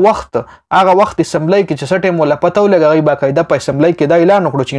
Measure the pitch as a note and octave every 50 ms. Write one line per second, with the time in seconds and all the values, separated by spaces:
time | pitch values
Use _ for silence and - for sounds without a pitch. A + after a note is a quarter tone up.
0 | F3+ G#3 G#3+ - - - - - - - - - _ - - F3+ F#3+ F#3+ F#3 F#3+
1 | G#3 - - - D#3+ - - E3 D#3 D#3+ F#3+ G3+ F#3+ - D#3 C3+ D3 C3 F#3 F#3
2 | E3+ F#3 F3 E3+ D#3 D3 D3 - - F3 E3+ G#3 G#3 G3+ G3 E3+ D#3 D3+ D#3 D#3+
3 | D3+ D3+ C#3+ - - C3+ C#3 E3 E3 - D#3 C3+ - - C3+ C#3 D3+ F3 E3+ -
4 | D#3 C#3+ E3+ E3+ E3+ F3+ G3+ G3+ F3+ D3+ B2+ C#3 B2+ - C#3+